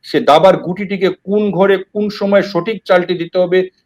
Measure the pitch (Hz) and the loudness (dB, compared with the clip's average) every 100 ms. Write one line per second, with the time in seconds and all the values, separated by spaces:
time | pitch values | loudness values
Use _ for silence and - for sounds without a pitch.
0 | - 151 123 151 185 180 - 185 196 196 | -4 -2 4 6 6 4 -2 -8 -6 -2
1 | 180 - - 208 208 170 196 190 - 208 | -4 -4 -4 -2 -2 0 0 0 -2 -6
2 | 208 196 202 202 - - 175 208 - 185 | -6 -4 0 0 0 -4 -4 -8 0 0
3 | 175 170 170 185 180 185 185 _ | 0 -6 -4 -2 0 0 -2 _